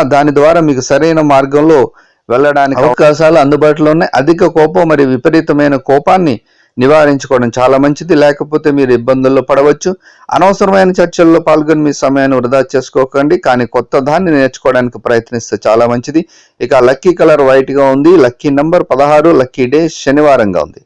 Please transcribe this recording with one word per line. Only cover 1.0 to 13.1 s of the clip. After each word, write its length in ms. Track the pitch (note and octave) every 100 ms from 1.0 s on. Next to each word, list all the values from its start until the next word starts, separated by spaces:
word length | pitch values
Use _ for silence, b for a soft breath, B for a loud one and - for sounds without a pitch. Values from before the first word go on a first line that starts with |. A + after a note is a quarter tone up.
| D#3+ D#3+ D3+
మార్గంలో 460 | C3+ C#3 D3 D#3 D3+ A#2 b b b b
వెళ్ళడానికి 480 | B2 D3 C#3+ C#3 B2+ C3+
అవకాశాలు 520 | B2 D3+ C#3+ D#3+ D#3+
అందుబాటులో 480 | C#3 D3 D3+ D3+ D3+
ఉన్నాయి. 180 | D#3+ F3+ -
అధిక 260 | F3 E3+ F3 D#3
కోపం 300 | D#3 F3+ E3
మరియు 180 | D3 C3+
విపరీతమైన 640 | C3 E3 D#3+ D#3+ D3 D3 C#3 -
కోపాన్ని 440 | C#3 F3 F#3+ E3 A2 _ _ _ -
నివారించుకోవడం 720 | B2+ D#3 D3 C#3 - B2+ A#2+ B2
చాలా 180 | B2+ C3+
మంచిది, 300 | C#3+ D3 E3 D3+
లేకపోతే 440 | D3 C#3+ D3 D3+ D3+ C#3+
మీరు 140 | C3 A#2+
ఇబ్బందుల్లో 440 | A#2 C3 C3 C3+ B2+
పడవచ్చు. 400 | C#3 D3 D3 F#3 G3 b b b C#3
అనవసరమైన 540 | F#3+ G3 G3 G3 F#3 F#3
చర్చల్లో 420 | E3+ - E3 E3 E3
పాల్గొని 340 | D#3 D3+ D3+ D3
మీ 60 | C#3
సమయాన్ని 340 | C3+ C#3 C3+ C3
వృధా 200 | B2 C3+ B2+
చేసుకోకండి, 640 | C3+ B2+ C#3 C3